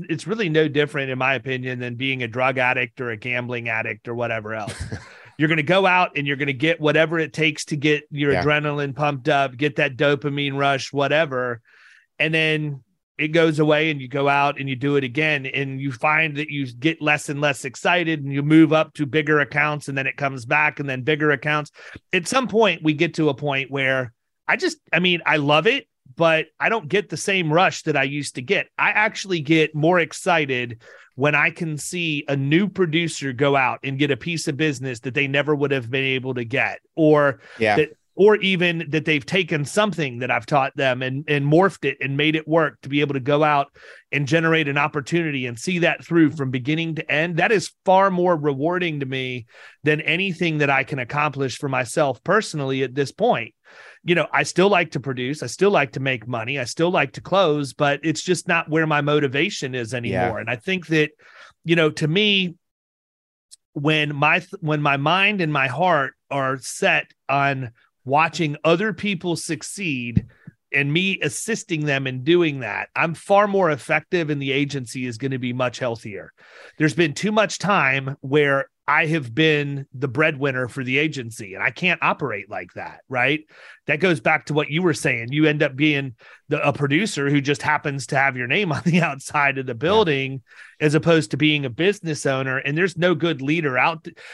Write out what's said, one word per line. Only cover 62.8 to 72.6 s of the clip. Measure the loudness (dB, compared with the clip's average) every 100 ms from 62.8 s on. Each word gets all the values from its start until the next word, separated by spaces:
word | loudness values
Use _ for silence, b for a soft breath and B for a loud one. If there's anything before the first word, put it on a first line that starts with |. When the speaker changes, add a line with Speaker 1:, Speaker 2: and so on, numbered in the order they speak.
| _ _ _ _ _ _ _ -20 _
Speaker 1:
when | -4 0 2 0
my | 2 2 2
th-, | 0 -6
when | -2 0
my | 0 0
mind | 2 2 2 0
and | 0
my | 0 0
heart | 0 2 2 0 -6 _
are | -4 -2 -4
set | -8 -4 0 0 -2 _ -2
on | 0 2 0 -6 -14 _ _
watching | -2 2 2 0 -4 0
other | 2 2 2
people | -2 -4 -2 -2 -4
succeed | -4 -8 -8 -8 -6 -4 -2 -2 -2 B B B _
and | -2 2
me | 2 0 0
assisting | -4 -4 -4 -4 -4 -4 0
them | -2 -2
in | -2
doing | 2 4 2 -2